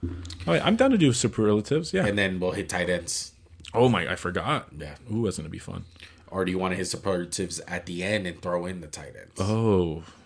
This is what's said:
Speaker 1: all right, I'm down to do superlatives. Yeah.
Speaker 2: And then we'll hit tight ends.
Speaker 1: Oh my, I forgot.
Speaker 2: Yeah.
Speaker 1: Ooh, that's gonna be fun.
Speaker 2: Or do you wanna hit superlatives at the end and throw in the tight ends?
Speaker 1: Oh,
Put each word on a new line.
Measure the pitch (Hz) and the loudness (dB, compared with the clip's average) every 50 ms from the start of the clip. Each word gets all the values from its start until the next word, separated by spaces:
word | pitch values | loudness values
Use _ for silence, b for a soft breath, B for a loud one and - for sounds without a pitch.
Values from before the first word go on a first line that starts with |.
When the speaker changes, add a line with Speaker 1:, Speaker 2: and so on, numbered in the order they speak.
| - | -6
Speaker 1:
all | 85 85 85 - - - - - 170 170 | -6 -6 -8 -10 -12 -10 -6 -2 0 2
right, | 151 - | 2 4
I'm | 175 214 | 4 4
down | 226 262 277 | 4 4 4
to | 262 | 6
do | 196 160 131 120 | 6 6 6 4
superlatives. | - - 110 - - 107 104 104 107 104 - 139 156 156 - - | 4 2 0 2 2 4 4 4 4 2 0 0 -2 -2 -2 -2
Yeah. | - - | 0 0
Speaker 2:
And | 104 101 | 2 2
then | 104 98 95 92 90 | 2 2 2 0 0
we'll | 90 90 | -2 -2
hit | 87 101 95 - | -2 -2 -4 -2
tight | 92 90 90 87 | -2 0 0 0
ends. | 90 85 85 - - - - - - - - - - - - - - | 0 -2 -2 -4 -6 -6 -6 -8 -14 -20 -20 -20 -20 -20 -10 -2 2
Speaker 1:
Oh | 117 123 127 | 4 6 6
my, | 113 90 80 64 | 6 4 2 0
I | 90 | -2
forgot. | - - 90 90 92 80 127 151 123 - - - | -2 -2 -2 -2 -2 0 0 -2 -2 -4 -8 -14
Speaker 2:
Yeah. | 76 78 73 73 - - 110 | -12 -12 -12 -14 -14 -8 -4
Speaker 1:
Ooh, | 107 117 117 | -2 0 0
that's | 95 87 | 0 0
gonna | 82 78 80 | -2 -6 -10
be | 87 | -10
fun. | 90 - 95 92 90 87 - - B B B B B B | -12 -12 -10 -10 -10 -12 -14 -16 B B B B B B
Speaker 2:
Or | - - 95 92 | -6 -2 0 0
do | 90 | 2
you | 90 | 2
wanna | 92 92 92 90 | 0 0 0 0
hit | 92 92 | 0 -2
superlatives | 90 - 87 - 98 92 90 90 85 - - 92 85 85 85 | -4 -4 -4 -2 0 0 0 -2 -4 -4 -4 -4 -4 -4 -8
at | - - 87 87 - | -8 -6 -8 -8 -6
the | 92 87 87 90 | -6 -6 -4 -2
end | 98 107 104 92 | 0 0 0 -2
and | 90 82 - | -4 -8 -6
throw | - 90 87 87 87 | -4 -2 -2 -2 -2
in | 92 92 87 | -4 -6 -8
the | 82 | -10
tight | 78 - - 73 69 - - | -12 -12 -12 -12 -14 -16 -16
ends? | - - - - | -18 -10 -4 -2
Speaker 1:
Oh, | 98 101 110 113 113 110 101 92 87 82 78 82 80 B B B B | 0 2 2 4 6 6 6 6 4 2 0 -6 -10 B B B B